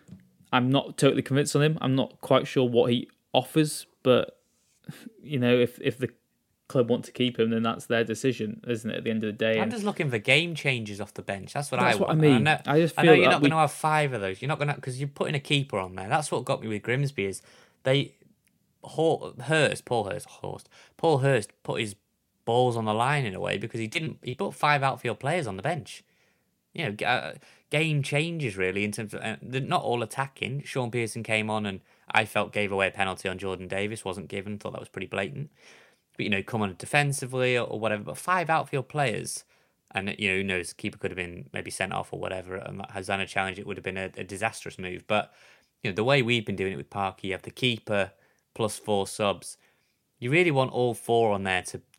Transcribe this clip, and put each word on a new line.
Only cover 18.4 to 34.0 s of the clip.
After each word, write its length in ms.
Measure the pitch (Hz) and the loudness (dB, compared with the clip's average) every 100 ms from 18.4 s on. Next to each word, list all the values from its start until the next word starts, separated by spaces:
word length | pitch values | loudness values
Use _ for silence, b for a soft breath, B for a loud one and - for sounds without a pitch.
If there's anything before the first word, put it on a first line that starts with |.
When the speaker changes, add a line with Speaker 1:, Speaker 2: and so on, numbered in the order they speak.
| _ _ _ _ | _ _ _ _
Speaker 2:
Hor-, 500 | - - 160 139 85 - | -8 0 2 2 -4 -8
Hurst, 420 | 123 160 131 - - | 0 2 2 0 -2
Paul 200 | 120 101 | -2 -2
Hurst, 220 | 95 - | -6 -10
Horst, 400 | - 95 98 - b b - | -12 -10 -10 -16 b b 0
Paul 220 | 160 143 | 2 4
Hurst 320 | 139 127 - _ | 4 2 0 _
put 160 | - - | -6 -4
his 160 | 110 101 _ _ _ _ - | -4 -8 _ _ _ _ 2
balls 300 | 117 127 117 | 4 4 2
on 100 | 110 | 0
the 80 | |
line 320 | 107 123 147 117 | 2 2 2 0
in 100 | 92 | -2
a 40 | |
way 180 | 92 98 | -2 -2
because 220 | 107 117 | -4 -6
he 80 | 110 | -4
didn't, 300 | 170 156 - | -4 -6 -8
he 100 | 127 | -10
put 200 | 123 196 143 | -6 -6 0
five 260 | 151 143 | 2 2
outfield 360 | 135 123 120 107 | 2 -2 -4 -4
players 280 | 135 180 123 | -2 -2 -4
on 100 | 95 | -4
the 60 | |
bench. 400 | 117 170 - - _ _ _ _ _ _ _ | -4 -4 -8 -18 _ _ _ _ _ _ _
You 120 | - 131 | -6 -4
know, 60 | |
g-, 140 | 104 - | -2 0
uh, 280 | 123 71 - b b b | 0 -2 -12 b b b
game 320 | 147 160 147 | 0 2 0
changes 540 | 135 147 165 165 131 95 | 0 0 -2 -4 -4 0
really 260 | 92 98 | 0 0
in 80 | 104 | -2
terms 220 | 104 107 | -4 -8
of, 80 | - | -8
uh, 140 | 110 - | -8 -8
they're 200 | - 131 | -6 -6
not 220 | 135 180 | -2 -2
all 180 | - 120 | 0 -2
attacking. 640 | 110 - 135 - 101 139 - | -2 -2 -4 -4 -6 -6 -4
Sean 240 | 139 117 | -4 -2
Pearson 320 | 120 113 117 | -2 -4 -6
came 260 | 110 110 107 | -2 -2 0
on 140 | 107 104 | -2 -4
and 160 | 95 b b b | -6 b b b
I 140 | 110 107 | 0 2
felt 260 | 107 98 | 0 0
gave 200 | 104 101 | -2 0
away 160 | 98 95 | 0 0
a 40 | |
penalty 380 | 104 95 90 95 | 0 -2 -2 -6
on 80 | 92 | -4
Jordan 300 | 98 92 92 | -6 -6 -6
Davis, 360 | 98 104 113 | -4 -4 -6